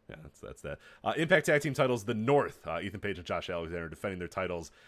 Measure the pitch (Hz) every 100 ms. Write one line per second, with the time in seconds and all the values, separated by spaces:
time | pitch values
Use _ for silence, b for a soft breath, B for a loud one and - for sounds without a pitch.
0 | - - - - - - 73 - B B
1 | 107 135 165 180 170 147 151 135 131 120
2 | 104 110 113 143 104 - - 85 95 98
3 | 101 90 87 90 - 87 82 87 82 80
4 | 101 90 87 - 90 85 80 b